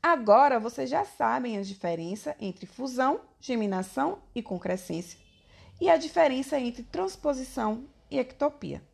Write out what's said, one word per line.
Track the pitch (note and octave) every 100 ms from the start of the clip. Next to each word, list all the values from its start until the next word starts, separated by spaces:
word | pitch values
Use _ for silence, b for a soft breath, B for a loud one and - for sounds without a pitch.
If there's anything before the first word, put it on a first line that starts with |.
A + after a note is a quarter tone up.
Agora | E4+ E4 G#3+ G#3+ C#4+ A#3+
vocês | A3 C4 C4
já | D4
sabem | - - A3+ B3 B3 G#3
a |
diferença | G3 G3 F3 E3 E3 G#3 G3+ G3
entre | G3+ F3+ F#3
fusão, | - C4 B3 C4 D#4 - _
geminação | - A#3+ G#3 F#3 F#3 - D4 G4+ -
e | -
concrescência, | A3+ F3+ F#3 F#3 - E3 F3+ - - _ b b b b
e | F4
a | D#4+
diferença | D#4+ - D#4 B3+ C4+ D4
entre | B3 A#3+
transposição | A#3 - F#4+ - D4+ C4 B3+ - G#3+ A3+ C#4 _ _
e | C#4
ectopia. | B3+ - C#4+ D4 F3 C#3 -